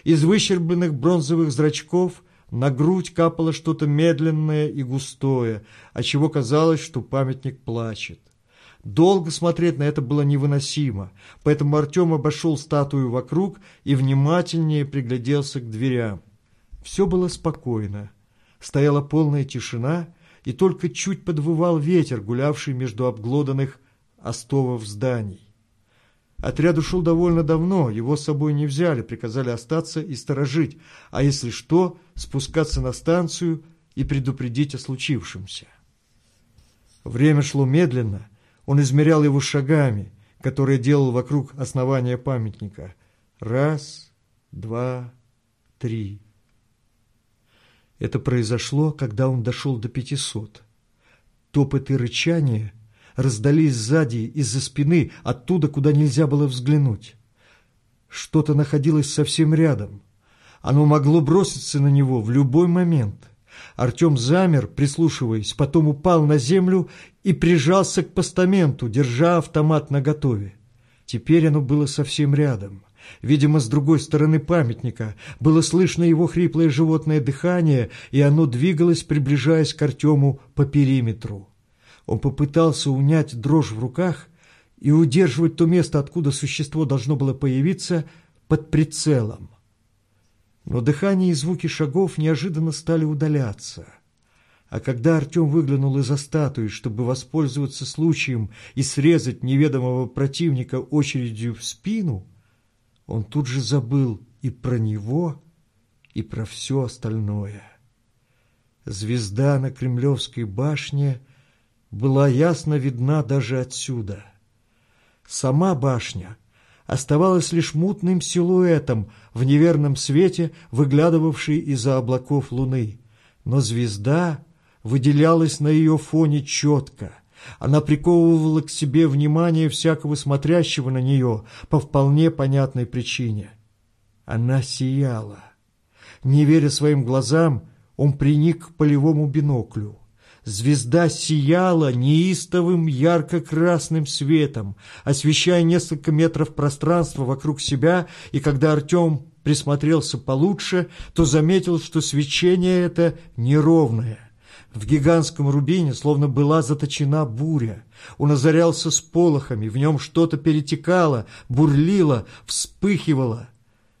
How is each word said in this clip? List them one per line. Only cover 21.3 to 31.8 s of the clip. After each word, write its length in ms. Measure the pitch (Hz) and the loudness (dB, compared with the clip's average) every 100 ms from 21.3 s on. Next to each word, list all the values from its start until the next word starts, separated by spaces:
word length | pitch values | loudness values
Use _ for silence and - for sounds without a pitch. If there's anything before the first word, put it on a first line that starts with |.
| 156 147 160 175 165 | -4 -2 0 0 0
ветер, 420 | 147 180 151 123 | 2 0 0 -4
гулявший 540 | 101 120 143 147 - | -4 -2 -2 -2 -6
между 320 | 127 131 107 127 | -6 -6 -4 -4
обглоданных 720 | 113 110 139 147 135 139 - _ _ _ _ | -4 -4 -2 -2 -2 -4 -6 _ _ _ _
остовов 640 | - 120 - 139 127 123 104 | -12 -12 -4 -2 0 -4 -8
зданий. 640 | 104 127 123 104 90 _ _ _ _ _ _ _ _ _ - | -6 -4 -2 -6 -12 _ _ _ _ _ _ _ _ _ -10
Отряд 400 | - 127 160 160 | -8 0 0 2
ушёл 240 | 147 180 | 0 -2
довольно 400 | 170 165 175 165 | 0 2 2 2
давно, 480 | 160 160 175 190 135 | 0 0 0 0 0
его 260 | 107 117 143 | -2 -4 -4
с 60 | |
собой 300 | 143 143 151 | -2 -2 -2
не 140 | 147 147 | -2 -2
взяли, 360 | 139 175 135 | -2 -2 -2
приказали 480 | 110 117 117 113 123 | -6 -10 -8 -6 -4
остаться 500 | 117 - 160 160 156 | -6 -4 -6 -4 -8
и 140 | 156 | -8
сторожить, 640 | 127 - 135 139 147 156 - _ - - | -10 -6 -4 -2 -2 -2 -6 _ -20 -10
а 140 | - | -2
если 260 | 143 139 120 | 0 0 -4
что, 480 | - - 165 | -10 0 2